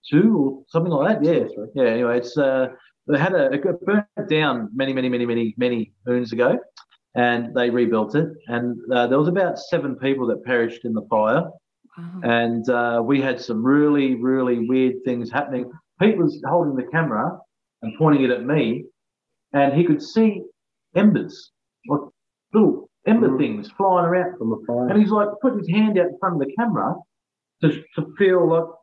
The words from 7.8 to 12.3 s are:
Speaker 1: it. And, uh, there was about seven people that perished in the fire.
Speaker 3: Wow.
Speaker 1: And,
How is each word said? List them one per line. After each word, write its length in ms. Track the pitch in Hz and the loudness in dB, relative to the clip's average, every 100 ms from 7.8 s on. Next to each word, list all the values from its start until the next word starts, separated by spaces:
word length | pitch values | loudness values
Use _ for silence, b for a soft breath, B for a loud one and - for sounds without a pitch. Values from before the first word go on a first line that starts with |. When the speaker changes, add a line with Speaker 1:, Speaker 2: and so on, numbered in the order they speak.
| 113 113 107 143 | 2 0 0 -2
Speaker 1:
it. 120 | 160 - - | -2 -6 -6
And, 300 | 120 123 117 - | -4 -4 -6 -2
uh, 140 | 123 120 | 0 2
there 100 | 135 | 2
was 80 | 156 | 2
about 300 | 175 180 - | 0 -2 -4
seven 380 | - 165 139 127 | -4 -4 -2 -4
people 320 | 131 135 120 | -2 -2 -2
that 160 | 104 | -4
perished 420 | 123 123 113 - 120 | -2 0 0 -4 -6
in 80 | |
the 80 | 110 104 | -6 -2
fire. 340 | 110 107 139 170 - _ _ _ - | 0 2 0 -2 -12 _ _ _ -20
Speaker 3:
Wow. 240 | 170 180 | -16 -8
Speaker 1:
And, 460 | 120 | -2